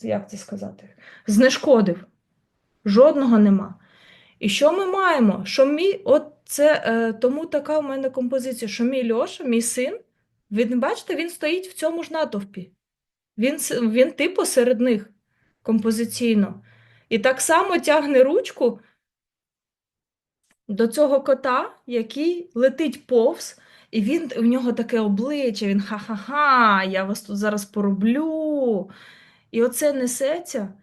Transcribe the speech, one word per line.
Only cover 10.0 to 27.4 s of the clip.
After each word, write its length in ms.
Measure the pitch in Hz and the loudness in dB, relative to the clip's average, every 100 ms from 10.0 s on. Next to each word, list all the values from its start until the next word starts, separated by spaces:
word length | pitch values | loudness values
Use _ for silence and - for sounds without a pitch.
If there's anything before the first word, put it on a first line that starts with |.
| - _ _ _ _ | -14 _ _ _ _
він, 280 | 208 240 247 | -2 0 0
бачите, 360 | 285 466 - 302 | -2 -4 -6 -6
він 140 | 339 | -6
стоїть 380 | - 311 359 370 | -6 -4 -4 -6
в 60 | |
цьому 300 | - 311 339 | -6 -6 -6
ж 100 | 311 | -6
натовпі. 580 | 320 294 202 196 190 180 _ _ _ _ _ _ - | -6 -4 -6 -10 -14 -18 _ _ _ _ _ _ -4
Він 220 | 247 302 | -2 -2
с-, 200 | - - | -4 -2
він 320 | 226 233 294 | 0 2 2
типу 340 | - 320 381 349 | 2 -2 0 0
серед 360 | 262 240 220 | 2 2 2
них 280 | 247 - - _ _ _ _ _ | 2 0 -4 _ _ _ _ _
композиційно. 1000 | - 220 226 220 226 - 240 208 185 - - _ _ _ _ | -2 0 0 -2 -4 -2 0 2 0 -4 -20 _ _ _ _
І 100 | 233 | 0
так 220 | 254 262 | 2 0
само 380 | - 320 381 349 | 2 2 2 0
тягне 440 | 302 302 285 262 | 2 2 4 4
ручку 560 | 269 392 370 - 247 196 _ _ _ _ _ _ _ _ _ _ _ _ _ _ _ _ _ _ - | 4 2 -2 -2 -2 -2 _ _ _ _ _ _ _ _ _ _ _ _ _ _ _ _ _ _ -8
до 200 | 202 226 | -2 0
цього 340 | 262 294 269 | 2 2 2
кота, 500 | 269 262 262 254 427 - - | 2 0 0 -2 -4 -10 -8
який 640 | 240 220 277 330 349 - | -6 -6 -4 -2 -4 -6
летить 540 | 233 262 262 311 - - | 0 0 0 -4 -6 -2
повз, 520 | 247 247 339 - - _ _ _ | 2 2 0 -8 -18 _ _ _
і 100 | 220 | -4
він, 300 | 208 339 294 - | -2 -2 -4 -2
в 80 | 233 | 0
нього 280 | 254 247 | 0 0
таке 260 | 240 233 233 | -4 -2 -2
обличчя: 680 | 214 202 254 294 254 196 202 | 0 -2 -2 -2 -4 -2 -2
він: 160 | 202 | -2
«Ха-ха-ха, 1000 | 196 214 214 208 - 285 294 254 220 190 | -2 -8 -10 -10 -6 -2 2 4 4 4
я 200 | 190 190 | 2 -2
вас 180 | 190 208 | -4 -6
тут 160 | - | -8
зараз 280 | 202 | -4